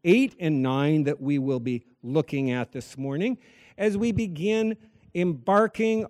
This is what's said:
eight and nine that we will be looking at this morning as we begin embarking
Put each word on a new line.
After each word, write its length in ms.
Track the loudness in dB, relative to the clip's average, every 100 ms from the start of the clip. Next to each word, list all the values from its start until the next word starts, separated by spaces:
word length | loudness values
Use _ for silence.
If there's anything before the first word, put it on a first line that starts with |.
eight 320 | 2 4 4 0
and 220 | -2 0
nine 420 | 2 2 2 2
that 160 | 0 -2
we 180 | -2 -2
will 220 | 0 -2
be 240 | -4 -6 -8 _
looking 480 | -4 -2 -2 -2 -2
at 220 | -2 -4
this 240 | -10 -14 -10
morning 400 | -8 -4 -4 -4 _ _ -20 -4
as 220 | -2 0
we 120 | -2
begin 640 | -2 -4 -4 -2 0 0 -4 -12 _ -10
embarking 920 | -2 -2 -2 2 4 4 2 0 0 -4